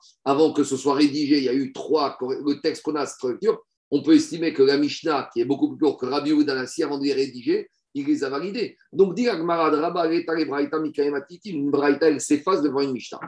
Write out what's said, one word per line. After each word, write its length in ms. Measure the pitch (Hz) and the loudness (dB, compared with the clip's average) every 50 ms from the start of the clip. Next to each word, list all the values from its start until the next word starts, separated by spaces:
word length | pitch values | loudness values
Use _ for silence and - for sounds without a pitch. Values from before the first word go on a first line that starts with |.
| - - _ _ _ | -20 -20 _ _ _
avant 300 | 135 139 147 160 151 - | 0 4 4 4 4 4
que 100 | 151 139 | 0 0
ce 140 | 135 135 | 0 -2
soit 160 | 127 127 143 135 | 0 0 0 4
rédigé, 440 | 143 151 143 135 151 147 135 151 | 4 4 2 2 0 0 2 2
il 60 | 143 131 | 2 2
y 60 | 120 | 2
a 40 | 127 | 0
eu 180 | 139 135 131 - | 0 -2 -4 -6
trois 440 | - - - 156 151 143 135 - | -10 -2 0 0 0 0 -2 -4
corre-, 240 | - 127 127 135 - 151 | -6 -6 -6 -6 -4 -2
le 140 | 143 139 139 | -2 -2 -2
texte 220 | - 156 - - - | -2 -4 -4 -2 -6
qu'on 120 | 160 151 | -4 -2
a, 100 | 147 135 | -2 -4
cette 160 | 135 - - | -4 -6 -6
relecture, 400 | - 123 113 98 196 220 220 - - _ _ _ _ _ | -4 -4 -4 0 0 0 0 0 -6 _ _ _ _ _
on 100 | 143 143 | -2 0
peut 140 | 127 160 160 | 4 6 6
estimer 380 | 147 - - 160 165 165 160 - | 6 6 2 -4 -4 -4 -2 2
que 100 | - 135 | 4 4
la 140 | 139 139 | 4 4
Mishnah, 520 | 147 147 139 - - 156 160 151 131 120 - - | 4 0 0 -2 -4 -2 -2 -2 -2 -2 -4 -4
qui 80 | 117 | -4
est 40 | 120 | -2
beaucoup 240 | 131 143 131 147 139 | 0 0 0 0 -2
plus 160 | 127 - 156 | 0 0 0
courte 140 | 139 131 - | 0 0 0
que 60 | 131 | -4
Rabbi 240 | 123 139 147 - 151 | -2 -2 -2 0 2
Yehuda 260 | 156 147 147 147 135 | 2 2 2 2 0
Nassi, 280 | 131 123 - - 165 156 | -2 -4 -6 -4 -4 -4
avant 140 | 143 143 | -4 -2
de 80 | 139 139 | -2 -2
les 80 | 143 131 | -2 0
rédiger, 560 | 135 135 127 120 123 117 147 185 214 196 - _ _ _ _ - | 0 -2 -2 -4 -6 -2 -2 -2 -2 -2 -8 _ _ _ _ -10
il 120 | 143 139 | -6 -2
les 160 | 147 151 - 139 | 0 0 0 0
a 60 | 131 | -4
validés. 480 | 139 143 175 202 196 240 190 - - _ _ _ | -4 -4 -6 -6 -6 -6 -6 -6 -8 _ _ _
Donc, 240 | - 175 196 185 165 | 2 2 2 4 2
dit 100 | 220 247 | 0 0
la 120 | 240 202 | 0 0
Gemara, 320 | 165 165 170 170 165 156 156 | -2 -2 -2 0 0 2 2
Draba, 320 | 151 147 156 175 175 180 165 | 2 2 0 0 0 -2 0
Reta, 300 | 160 165 170 - 160 160 | 0 0 -2 -2 -2 -2
le 120 | 165 151 | -2 -2
Braïta, 340 | 131 139 143 143 139 156 156 | -2 -2 -4 -4 -2 -2 -4
Mikaïm, 360 | 156 151 - 147 143 143 143 | -4 -4 -2 -2 -2 -2 -2
Atiti, 360 | 139 139 - 175 - - 208 | -4 -6 -10 -16 -18 -12 -10
une 200 | 175 143 143 143 | -6 -4 -2 0
Braïta, 360 | 143 143 143 147 139 135 165 | 0 2 2 2 2 4 2
elle 140 | 156 147 127 | 2 2 0
s'efface 400 | - - 147 143 - 185 196 156 | 0 0 0 0 2 0 0 0
devant 200 | 147 143 127 139 | 0 0 0 0
une 100 | 139 139 | -2 -2
Mishnah. 280 | 127 110 - - - - - | -4 -6 -8 -12 -14 -14 -14